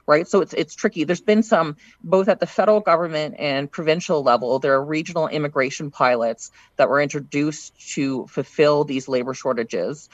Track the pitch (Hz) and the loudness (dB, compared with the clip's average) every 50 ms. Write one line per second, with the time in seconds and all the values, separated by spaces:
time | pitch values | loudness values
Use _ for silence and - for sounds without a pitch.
0 | _ - 147 156 185 - - 196 156 - - - 160 - - - - 208 - 170 | _ 2 2 2 2 2 0 0 0 0 -2 -4 -4 -4 -4 -4 -2 -2 -2 -2
1 | 151 151 180 175 - - 214 214 220 - 220 170 165 151 147 - _ - _ _ | -2 -2 -2 0 2 2 4 4 4 4 2 2 2 0 -4 -10 _ -20 _ _
2 | - 165 185 190 190 208 185 - - - - - 190 208 214 214 208 175 165 165 | -2 0 2 2 4 2 2 0 -2 -2 0 0 2 4 2 4 4 2 2 2
3 | 175 165 160 151 151 147 - - - 143 135 139 143 143 - - 160 156 156 180 | 0 -2 -4 -4 -4 -6 -6 -4 -4 -2 -2 -2 -4 -6 -8 -2 0 0 0 0
4 | - - 170 147 131 131 120 117 127 120 131 135 156 143 135 135 143 147 156 156 | 0 -2 -2 0 2 2 2 2 2 0 -2 0 2 2 2 2 0 -2 -4 -4
5 | 165 180 170 170 156 - - 156 147 147 147 143 131 135 - - 156 143 - - | -6 -4 -4 -4 -2 -2 -2 -4 -4 -2 -2 -2 -2 -2 -4 -8 -10 -10 -2 0
6 | 139 127 123 117 117 113 113 - - - - _ _ _ _ - 135 101 131 143 | 2 2 2 2 0 -2 -4 -6 -12 -18 -20 _ _ _ _ 0 2 2 2 2
7 | 147 143 151 147 135 - - 143 147 156 151 - - - - _ - - - 160 | 0 0 -4 -8 -8 -6 -4 -2 -2 -2 -4 -8 -14 -20 -20 _ -18 -10 -6 -4
8 | 139 135 135 123 - - - 147 131 - _ - 151 147 147 147 151 147 135 135 | -4 -4 -4 -6 -8 -8 -8 -8 -8 -4 _ 2 4 4 4 4 2 0 -4 -6
9 | 131 - 131 127 123 131 127 - - 135 123 120 117 - - 92 85 110 147 - | -4 -2 -2 -2 -2 -4 -8 -4 -4 -2 -2 -2 -4 -4 -4 -4 -4 -4 -6 -10
10 | - _ | -14 _